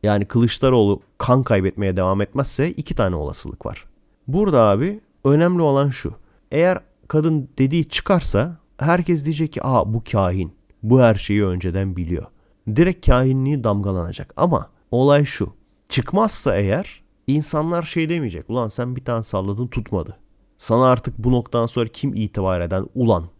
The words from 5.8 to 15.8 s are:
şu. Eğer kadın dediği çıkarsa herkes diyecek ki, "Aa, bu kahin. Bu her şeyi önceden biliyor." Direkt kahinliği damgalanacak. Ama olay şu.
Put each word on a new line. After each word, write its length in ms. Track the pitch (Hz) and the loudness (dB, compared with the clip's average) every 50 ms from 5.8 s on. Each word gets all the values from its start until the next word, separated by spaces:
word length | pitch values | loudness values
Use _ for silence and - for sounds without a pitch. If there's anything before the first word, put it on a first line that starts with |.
| 143 143 | 0 0
şu. 240 | 127 - - 139 - - - _ _ _ _ _ | -2 -4 -8 -10 -10 -10 -20 _ _ _ _ _
Eğer 280 | - 143 165 185 185 - _ _ _ _ _ _ | -2 2 2 2 2 0 _ _ _ _ _ _
kadın 420 | - 156 156 165 160 151 131 - _ - | 0 0 2 2 0 0 -2 -6 _ 0
dediği 320 | 131 135 147 170 151 - | 0 2 2 0 -2 -2
çıkarsa 680 | - - - - 202 175 - - - 98 117 170 170 - _ _ _ _ | -4 -6 0 2 0 2 2 0 0 0 0 0 -6 -14 _ _ _ _
herkes 480 | 139 151 170 180 175 - 175 156 139 | 0 2 2 2 2 0 0 0 0
diyecek 280 | 151 160 147 165 156 - | -4 -2 -2 -2 -4 -4
ki, 100 | - - | -4 -2
"Aa, 300 | 135 131 120 82 101 110 | 0 2 2 2 0 -2
bu 100 | 117 - - | -4 -4 -2
kahin. 420 | - 107 98 90 90 95 90 80 - _ _ _ _ _ - | 0 0 2 2 0 -2 -2 -4 -6 _ _ _ _ _ 0
Bu 160 | 107 120 131 | 4 6 6
her 160 | 123 117 110 | 6 6 4
şeyi 300 | 98 - - 104 104 104 | 2 0 -2 0 0 2
önceden 500 | 95 90 90 90 92 85 95 98 95 92 | 0 -2 -2 -4 -4 -2 -2 -2 -4 -4
biliyor." 300 | 87 87 80 87 78 - - _ _ _ _ _ _ _ - 107 | -6 -4 -4 -4 -6 -6 -10 _ _ _ _ _ _ _ -4 2
Direkt 300 | 113 170 185 180 - - | 2 2 2 2 0 2
kahinliği 580 | - - 123 127 131 131 135 131 135 151 143 113 | 4 4 4 4 2 0 0 0 -2 -2 0 0
damgalanacak. 720 | 113 101 101 101 101 95 92 85 85 - - - - - - | 0 0 0 0 -2 -2 -2 -4 -6 -8 -12 -14 -16 -4 -2
Ama 320 | - 180 160 - - - _ _ _ _ | 0 0 0 0 -4 -6 _ _ _ _
olay 340 | - 120 127 143 143 143 147 | -2 0 4 4 4 4 2
şu. 280 | 139 - - 101 - - _ _ _ _ _ | 0 -2 -6 -6 -6 -6 _ _ _ _ _